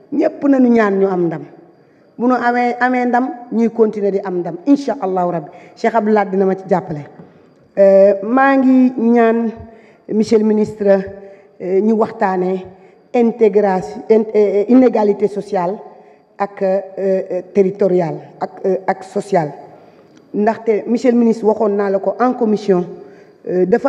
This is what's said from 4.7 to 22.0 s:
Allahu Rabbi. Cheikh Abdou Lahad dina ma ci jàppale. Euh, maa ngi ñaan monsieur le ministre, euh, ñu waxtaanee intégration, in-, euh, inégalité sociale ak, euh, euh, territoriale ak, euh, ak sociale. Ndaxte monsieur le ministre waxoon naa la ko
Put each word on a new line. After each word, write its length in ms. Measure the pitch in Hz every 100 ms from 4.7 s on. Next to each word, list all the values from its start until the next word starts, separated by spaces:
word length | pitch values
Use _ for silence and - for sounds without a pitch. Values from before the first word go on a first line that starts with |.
| 277 - 202
Allahu 280 | 190 185 175
Rabbi. 180 | 170 156 - - -
Cheikh 180 | 226
Abdou 180 | 226 208
Lahad 160 | 214 190
dina 160 | 190 190
ma 80 | 190
ci 80 | -
jàppale. 440 | 185 165 147 139 - - _ _ _ _ -
Euh, 460 | 196 196 196 196
maa 340 | 208 254 269 269
ngi 360 | 254 262 254 254
ñaan 540 | 226 240 226 233 226 214 - - - _ -
monsieur 260 | 208 214 220
le 60 |
ministre, 420 | 214 214 208 - 202 196 190 - - - - -
euh, 200 | 180 190
ñu 140 | 220
waxtaanee 720 | 214 220 - 202 185 180 190 185 - - _ _
intégration, 920 | 247 233 226 220 196 202 185 - - -
in-, 140 | 220 220
euh, 320 | 214 202 196 208
inégalité 580 | 254 254 220 208 202 202
sociale 480 | 202 - 196 175 214 - - - _ _ -
ak, 240 | 202 -
euh, 180 | 190 190 190 -
euh, 440 | 190 190 - 180 180
territoriale 680 | 208 185 - 196 180 165 147 - -
ak, 100 | 190 -
euh, 120 | 196 185 -
ak 160 | 190
sociale. 500 | - 202 - 180 151 - - - - _ _ _ _
Ndaxte 520 | 202 214 214 - 208 -
monsieur 240 | 226 262
le 80 | 240
ministre 260 | 233 220 208
waxoon 240 | 214 220
naa 200 | 202 202
la 80 |
ko 160 | 196